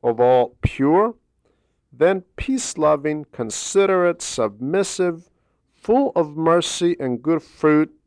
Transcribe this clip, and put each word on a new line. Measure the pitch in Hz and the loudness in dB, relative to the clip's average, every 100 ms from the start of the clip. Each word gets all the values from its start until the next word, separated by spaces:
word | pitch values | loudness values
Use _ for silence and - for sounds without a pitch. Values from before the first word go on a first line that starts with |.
of | 123 113 | -2 2
all | 123 127 120 _ | 4 4 2 _
pure, | - - 135 170 220 226 _ _ _ _ _ _ _ | -6 -2 2 2 0 -4 _ _ _ _ _ _ _
then | 123 160 190 180 | 0 0 0 -6
peace-loving, | - - 262 - - 151 151 147 151 147 | -12 -4 -4 -4 0 0 2 -2 -6 -10
considerate, | - 113 - - 196 196 185 175 170 | -10 -8 -8 -2 0 2 2 0 -2
submissive, | - - 110 104 127 185 196 - 180 165 _ _ _ _ _ | -8 -4 -4 -4 -4 -2 -2 -2 -4 -4 _ _ _ _ _
full | _ - 240 277 - | _ 0 2 2 0
of | 156 147 | -2 0
mercy | 160 170 170 - 175 - | 2 2 0 -2 -2 -2
and | 135 123 | -4 -4
good | 127 165 | -2 -4
fruit | - _ 156 151 156 _ | -4 _ 2 2 0 _